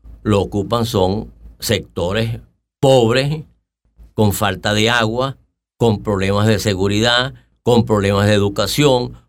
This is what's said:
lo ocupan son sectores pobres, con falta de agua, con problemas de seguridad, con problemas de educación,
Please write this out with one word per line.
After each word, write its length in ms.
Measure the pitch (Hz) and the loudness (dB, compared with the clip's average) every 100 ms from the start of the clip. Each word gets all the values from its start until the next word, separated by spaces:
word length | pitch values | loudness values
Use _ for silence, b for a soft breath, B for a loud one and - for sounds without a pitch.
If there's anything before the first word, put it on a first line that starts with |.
| - - | -20 -10
lo 200 | 107 101 | 0 0
ocupan 440 | 90 101 98 117 113 | 0 -4 -4 -2 -2
son 480 | 104 92 107 - - - - | 0 0 -2 -8 -18 -20 -12
sectores 800 | - - - - 87 107 113 117 - _ _ - | -4 -4 -4 -8 -4 -4 -4 -8 -14 _ _ -2
pobres, 640 | 135 131 113 131 143 156 - _ _ _ _ _ - | 4 4 4 2 -2 -6 -10 _ _ _ _ _ -10
con 180 | - 104 | 0 0
falta 420 | 92 101 92 104 | 2 -2 -2 -2
de 160 | 104 110 | 0 2
agua, 480 | 120 110 117 135 - _ _ _ - | 2 0 -2 -4 -6 _ _ _ -2
con 260 | 117 98 | 0 0
problemas 460 | 107 95 95 101 110 | -2 -2 0 0 2
de 120 | 104 | 0
seguridad, 760 | 107 92 101 104 120 120 131 b b _ | 0 -2 -2 0 0 0 -2 b b _
con 220 | 117 117 | 0 2
problemas 440 | - 107 98 101 104 | 2 0 2 2 2
de 60 | |
educación, 800 | 104 101 104 101 - 147 127 123 - | 2 0 -2 -4 2 2 2 -2 -12